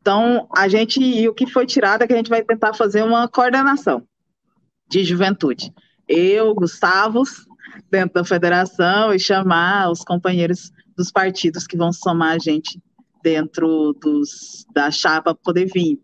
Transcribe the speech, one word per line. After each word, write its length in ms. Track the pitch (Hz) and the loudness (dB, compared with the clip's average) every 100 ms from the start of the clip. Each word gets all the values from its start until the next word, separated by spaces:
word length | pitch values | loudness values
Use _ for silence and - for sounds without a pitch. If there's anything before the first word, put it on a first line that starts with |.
Então, 480 | - 202 233 240 - - | 0 2 2 0 0 0
a 120 | 196 | 2
gente, 340 | 208 226 - | 2 0 0
e 260 | 262 240 226 | 0 2 0
o 60 | |
que 120 | 220 254 | 0 -2
foi 180 | 262 254 | 0 0
tirado 360 | 285 202 214 | 0 2 0
é 40 | 240 | 2
que 60 | |
a 40 | 247 | 0
gente 140 | 226 | 0
vai 120 | 226 | -2
tentar 320 | 220 226 220 | 0 -2 -2
fazer 280 | 214 220 208 | 0 0 0
uma 240 | 220 233 240 | 2 0 0
coordenação 800 | - 247 254 277 277 - 127 120 _ _ _ _ _ _ _ _ | 0 2 2 0 0 -2 -4 -6 _ _ _ _ _ _ _ _
de 160 | 180 | -2
juventude. 680 | 180 175 190 202 147 123 - - _ _ _ | 0 0 0 0 -2 -4 -10 -18 _ _ _
Eu, 480 | 160 185 202 220 | 2 2 2 2
Gustavos, 920 | 214 175 - 180 185 220 226 269 - _ _ - - - | 0 -2 -2 0 2 2 0 -2 -4 _ _ -20 -20 -4
dentro 240 | 190 180 | -2 0
da 100 | 180 | -2
federação, 880 | 175 180 175 175 180 - 180 202 220 | -2 0 2 2 0 0 0 2 2
e 60 | 190 | 0
chamar 720 | 180 196 190 170 175 202 185 | 2 0 2 2 2 0 0
os 140 | 170 | -2
companheiros 680 | - 180 180 180 170 175 - _ _ - | -4 -4 0 0 0 -4 -8 _ _ -8
dos 140 | 180 | -4
partidos 560 | - 190 185 170 160 - | 0 -2 -2 -4 -4 -8
que 100 | 170 | -2
vão 160 | 170 | -2
somar 420 | 175 - 170 160 | -2 -2 0 0
a 40 | 165 | 0
gente 420 | 160 156 - 180 _ _ _ _ | -2 -2 -4 -14 _ _ _ _
dentro 720 | 165 160 156 - 165 160 151 | -2 0 -2 -2 0 0 0
dos, 680 | 139 151 147 143 - - - - | -2 -2 -2 -2 -8 -20 -20 -6
da 180 | - 143 | -2 -2
chapa 420 | 151 175 156 165 | -2 0 0 -2
poder 320 | 160 - 175 185 | -4 -2 0 0
vir. 320 | 185 170 143 | 0 -2 -2